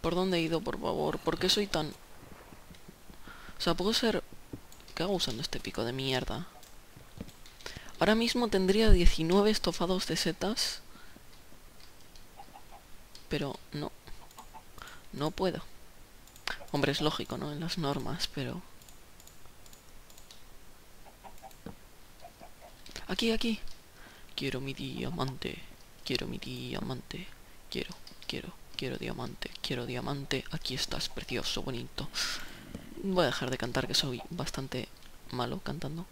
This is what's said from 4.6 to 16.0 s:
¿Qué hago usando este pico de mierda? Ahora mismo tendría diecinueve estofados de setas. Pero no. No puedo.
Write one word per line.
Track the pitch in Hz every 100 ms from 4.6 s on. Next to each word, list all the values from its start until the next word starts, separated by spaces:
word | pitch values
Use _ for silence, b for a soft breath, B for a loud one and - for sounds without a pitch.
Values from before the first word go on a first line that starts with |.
| - - -
¿Qué | -
hago | 170
usando | 190 147 110
este | 160 120
pico | - - 113
de |
mierda? | 131 135 131 123 110 180 - - - - - - - - - - B B B B B
Ahora | 175
mismo | 220 233 247 240
tendría | 202 185 202 220
diecinueve | 175 170 - 160 190 208
estofados | 214 - 165 175 185 -
de | 160
setas. | - 156 185 - - - - B B B - - - - - - - - - - - - - - - - - - - - -
Pero | - 143 - -
no. | 147 147 - - - - - - - - - B B B
No | - 147
puedo. | 190 190 160 - - - -